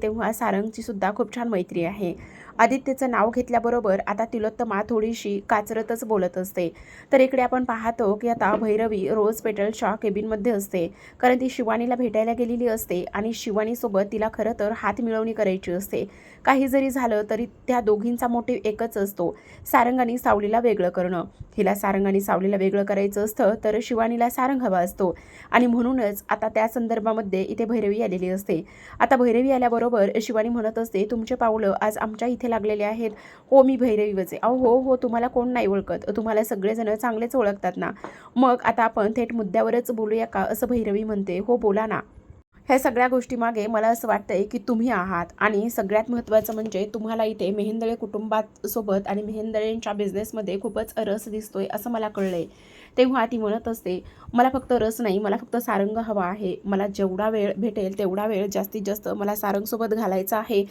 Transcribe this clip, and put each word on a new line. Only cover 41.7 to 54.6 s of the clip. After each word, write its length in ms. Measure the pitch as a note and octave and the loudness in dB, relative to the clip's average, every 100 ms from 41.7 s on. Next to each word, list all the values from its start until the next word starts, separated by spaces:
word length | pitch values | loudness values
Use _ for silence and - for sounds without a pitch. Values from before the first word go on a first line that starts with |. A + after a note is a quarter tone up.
| G3+ A3 | 2 0
ना." 140 | F#3 - - - - _ - - | -4 -6 -16 -20 -20 _ -10 2
ह्या 120 | C4+ | 4
सगळ्या 280 | C4+ A#3+ B3+ | 4 2 2
गोष्टीमागे 600 | B3+ A#3+ B3 A#3 A3+ G#3 | 2 -2 -2 -2 0 -2
मला 200 | A3 A3 | 2 2
असं 200 | A#3 A#3 | 2 0
वाटतंय 360 | G3+ - F#3+ | -2 0 -2
की 140 | G#3 A#3+ G3+ | 0 -4 -2
तुम्ही 220 | A3+ B3 | 0 0
आहात 360 | G#3 F#3+ F3 E3+ - | 0 0 -2 -4 0
आणि 300 | G#3 G3+ A3+ | 0 2 0
सगळ्यात 420 | A#3 G3 G#3+ A3 | -2 0 0 0
महत्त्वाचं 420 | A#3+ A#3 G#3+ G3+ | -4 2 2 2
म्हणजे 360 | A3 A3 F#3+ G#3 | -2 -4 -4 -4
तुम्हाला 300 | A3+ G#3+ A3+ | -4 -4 -2
इथे 280 | A3 G#3+ F#3+ | -2 -2 -2
मेहेंदळे 440 | G#3 G#3+ A3 A3+ A#3 | -2 -2 -2 -4 -4
कुटुंबासोबत 1120 | G#3+ G#3 G#3+ A3 G#3+ - G3+ A#3+ G#3 G3 G3+ | -6 -6 -2 -2 -2 -8 -8 -4 -2 -2 0
आणि 140 | G3+ | -4
मेहेंदळेंच्या 720 | G#3 G#3+ A3 A3 A3 A3+ A3 | -4 -6 -4 -2 -2 -4 -4
बिझनेसमध्ये 680 | G#3 G3+ F#3+ G#3+ A3+ G3 G3 | -4 -2 -4 -6 -6 -6 -4
खूपच 320 | G#3+ G#3 G#3+ - | -4 -6 -6 -4
रस 300 | G#3+ G#3 G#3+ | -2 -4 -4
दिसतोय 380 | G#3+ G#3+ G3 G3 | -10 -8 -6 -6
असं 200 | G#3+ G#3 | -6 -6
मला 160 | A#3 G#3+ | -4 -4
कळलंय. 380 | G#3 F#3+ F3 E3 - - - - - | -2 -2 -2 -6 -12 -20 -20 -4 2
तेव्हा 280 | B3+ C4 A#3 | 4 4 0
ती 120 | A#3 | 0
म्हणत 300 | G#3+ A3 A#3 | -2 -2 -4
असते, 360 | A3 F#3 F3+ - - - | -6 -6 -6 -8 -18 -4
"मला 160 | A#3+ B3+ | 2 2
फक्त 180 | C4 | 2